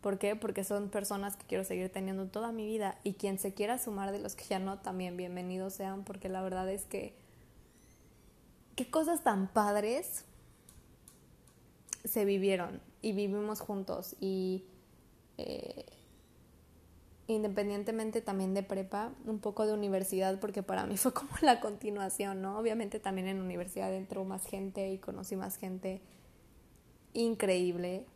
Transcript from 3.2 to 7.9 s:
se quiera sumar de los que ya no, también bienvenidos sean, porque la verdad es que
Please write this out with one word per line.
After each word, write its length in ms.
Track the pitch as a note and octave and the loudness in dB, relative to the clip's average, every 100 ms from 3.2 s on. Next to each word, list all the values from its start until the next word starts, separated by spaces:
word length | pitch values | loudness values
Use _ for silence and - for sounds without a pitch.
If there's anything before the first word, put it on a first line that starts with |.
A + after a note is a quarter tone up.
| G3+ G3 | -2 0
se 140 | G3 | -2
quiera 240 | G3 G#3 B3+ | 0 0 0
sumar 340 | A#3+ G3+ G3 | -2 -2 -2
de 80 | G3+ | -2
los 160 | G#3 - | -6 -8
que 100 | - | -2
ya 140 | F#3+ | -2
no, 200 | F#3+ G3 | 0 -4
también 380 | - F#3 F3+ F3+ | -4 -4 -4 -4
bienvenidos 560 | F3+ F3+ F3+ F#3 F#3+ | -4 -4 -4 -4 -4
sean, 300 | F#3+ F#3+ F#3+ | -4 -4 -4
porque 260 | G3 G3 F#3+ | -8 -8 -4
la 120 | F#3 | -2
verdad 280 | F#3+ F#3 F#3 | 0 0 0
es 160 | G3 - | -2 -2
que 280 | G3 G#3 - - - - - - - - | -4 -4 -10 -20 -20 -20 -20 -20 -20 -20